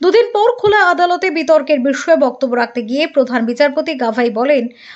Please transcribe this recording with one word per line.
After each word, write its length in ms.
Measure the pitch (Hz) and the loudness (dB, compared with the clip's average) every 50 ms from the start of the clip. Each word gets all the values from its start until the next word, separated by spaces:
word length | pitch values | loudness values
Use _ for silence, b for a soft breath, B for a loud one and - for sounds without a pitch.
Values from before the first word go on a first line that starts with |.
দুদিন 280 | 311 359 - 466 480 480 | 0 2 4 4 2 2
পর 180 | 466 403 427 466 494 494 | 0 0 0 0 0 0
খোলা 320 | - 415 403 427 392 359 | 0 2 2 4 2 2
আদালতে 400 | 349 285 349 359 359 320 381 381 | 2 2 2 0 0 0 -2 -4
বিতর্কের 480 | 302 330 311 262 320 311 277 269 302 277 | -4 -2 0 2 2 2 2 0 0 0
বিষয়ে 380 | 240 277 269 - - - 330 | 0 -2 -2 -2 0 2 2
বক্তব্য 380 | 277 285 254 240 - 269 247 240 | 2 2 0 -2 -4 -4 -4 -2
রাখতে 280 | 240 233 233 - 247 | -2 -4 -4 -4 -8
গিয়ে 240 | 226 208 247 277 320 | -6 -4 -2 -2 -2
প্রধান 400 | 320 - 285 262 254 247 247 233 | -2 0 0 0 0 0 -2 -2
বিচারপতি 480 | 226 240 240 294 285 269 311 311 320 311 | -2 0 0 0 0 0 -2 -4 -4 -4
গাভাই 360 | 254 247 226 214 240 240 240 | -4 -4 -4 -2 -2 -2 -2
বলেন, 380 | 202 220 247 277 294 269 233 240 B B B B B | -2 -2 0 0 0 0 0 -4 B B B B B